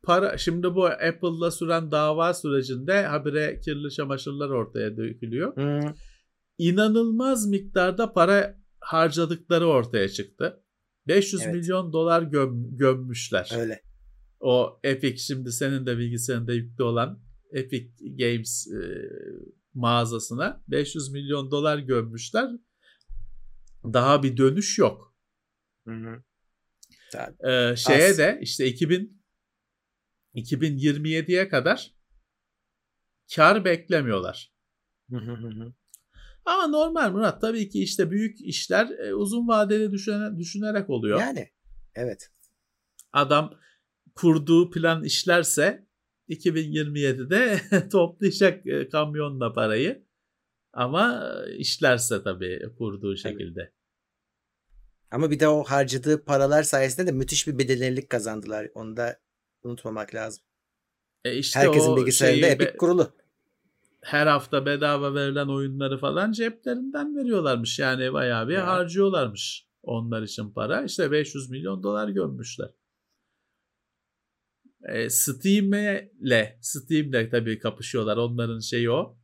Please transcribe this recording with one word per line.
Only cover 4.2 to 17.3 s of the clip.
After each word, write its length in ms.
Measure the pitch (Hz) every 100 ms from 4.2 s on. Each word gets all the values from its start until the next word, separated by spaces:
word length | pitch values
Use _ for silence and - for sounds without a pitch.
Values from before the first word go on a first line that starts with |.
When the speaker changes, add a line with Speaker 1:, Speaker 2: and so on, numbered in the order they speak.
| 147 143 143
Speaker 1:
ortaya 480 | 131 110 - 107 110
dökülüyor. 600 | 113 117 117 120 196 196
Speaker 2:
Hı. 360 | 143 147 147 151 - _ _ _ _ _
Speaker 1:
İnanılmaz 920 | 170 185 214 220 233 226 262 254 208
miktarda 640 | 202 196 190 180 185 226
para 440 | 185 175 202 - - _ _
harcadıkları 880 | - 160 165 151 165 170 _ 170 165
ortaya 420 | 139 117 113 98
çıktı. 540 | - 101 _ 143 - _ _ _ _ -
Beş 260 | 185 196
yüz 120 | 196 113
milyon 380 | 170 170 185
Speaker 2:
Evet. 100 | 175
Speaker 1:
dolar 280 | 160 165 170
göm-, 560 | 165 143 135 120 120 127
gömmüşler. 760 | 135 127 127 117 - 95 - 117
Speaker 2:
Öyle. 220 | 117 107 - - - - - _
Speaker 1:
O 400 | 131 123 120 -
Epic, 340 | 139 135 139 123
şimdi 340 | - 135 127
senin 340 | 117 139 139 127
de 120 | 117
bilgisayarında 560 | 120 120 120 120 117
yüklü 300 | 120 117 -
olan 400 | 120 117 131 196 -